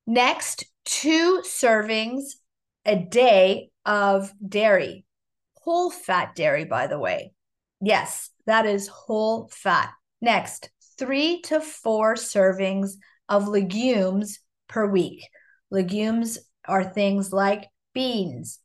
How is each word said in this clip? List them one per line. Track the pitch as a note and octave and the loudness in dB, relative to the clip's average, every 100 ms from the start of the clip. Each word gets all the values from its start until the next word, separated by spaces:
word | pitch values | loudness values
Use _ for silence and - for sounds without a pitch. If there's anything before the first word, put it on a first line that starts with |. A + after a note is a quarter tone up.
| - | 0
Next, | A#3+ B3+ D#4 - - - _ | 2 2 0 -6 -10 -14 _
two | - - D4 D#4+ E4+ F#4 | -6 -2 2 2 4 2
servings | - - B3 A3 G#3+ A3 A3 C4 C#4 - _ _ _ _ - | -2 0 2 2 0 -4 -4 -6 -10 -16 _ _ _ _ 0
a | G3 | 0
day | - A#3 B3 G3 F#3+ A3 - _ | 0 4 6 8 6 2 -6 _
of | - G#3 G3+ G3 G3 - G3 | -4 0 2 2 -2 -10 -6
dairy. | G#3 G#3+ F#3 C#3+ F#3+ _ _ _ _ _ _ | 0 4 4 2 -8 _ _ _ _ _ _
Whole | E4 E4+ F4+ | -2 0 0
fat | - - F3+ - | -4 -2 -2 -2
dairy, | - D3+ D3 | -2 0 0
by | D3+ A#2+ C#3 | -2 -4 -2
the | D3 | -4
way. | F#2+ E2 - _ _ _ _ _ | -4 -4 -8 _ _ _ _ _
Yes, | G3+ F#3+ - - - _ - | 0 0 0 -10 -14 _ 0
that | A3 | 2
is | A3 G3+ G3 | 2 -2 -6
whole | - - G#3+ G#3+ A3+ - | -14 -6 -2 -2 -2 -6
fat. | - G3 E3 - - _ _ | -6 0 0 0 -8 _ _
Next, | A#3 G3+ - - - _ _ - | 0 0 -2 -10 -18 _ _ -10
three | C4 C#4 D#4 F4 | -4 0 0 -2
to | - D#4 | -2 -4
four | D#4 - A3+ A3 A3 | -4 -6 -2 0 0
servings | A#3 - G3+ F#3+ F#3 F#3+ G3 G3 - _ _ - | 0 -2 2 2 2 -2 -2 -4 -6 _ _ -2
of | G3+ G3+ | 0 2
legumes | G#3 F#3 G#3 B3+ A3+ F#3 G3 G#3 - _ _ - | 0 0 0 0 2 2 0 -4 -10 _ _ -10
per | A3+ G#3 | -4 0
week. | G3 E3 - - _ _ _ _ | 0 0 -6 -20 _ _ _ _
Legumes | F#3+ F3+ G#3 A3 A3+ A3+ - - _ - | -4 -2 -2 -2 -2 -2 -6 -14 _ -2
are | F#3+ | -2
things | F#3 G#3 G3+ G3 F#3+ | -2 0 0 0 0
like | F#3+ G3 G#3 - _ _ | 0 0 0 -6 _ _
beans, | B3+ B3+ A3+ F3 A#2+ - - | -6 -4 -2 -4 -6 -14 -16